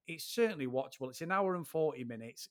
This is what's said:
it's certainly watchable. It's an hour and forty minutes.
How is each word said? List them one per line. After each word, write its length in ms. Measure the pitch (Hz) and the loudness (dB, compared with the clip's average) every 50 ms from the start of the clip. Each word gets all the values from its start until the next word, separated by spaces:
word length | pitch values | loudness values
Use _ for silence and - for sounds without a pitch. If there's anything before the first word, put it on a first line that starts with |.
| _ - | _ -10
it's 160 | 165 160 - | -10 -8 -8
certainly 420 | - - - 233 220 208 151 135 127 | -4 0 2 4 4 2 2 -2 0
watchable. 420 | 123 131 135 - - - 131 127 | 0 0 -2 -2 -4 -6 -6 -6
It's 100 | 127 - | -6 -4
an 100 | 160 165 190 | -2 0 2
hour 220 | 196 202 190 185 | 4 4 4 4
and 120 | 180 160 - | 2 -2 -2
forty 380 | - 160 156 156 139 131 127 | 0 2 2 2 2 0 -4
minutes. 420 | 120 117 113 113 117 113 - - - | -6 -6 -6 -8 -10 -12 -12 -14 -14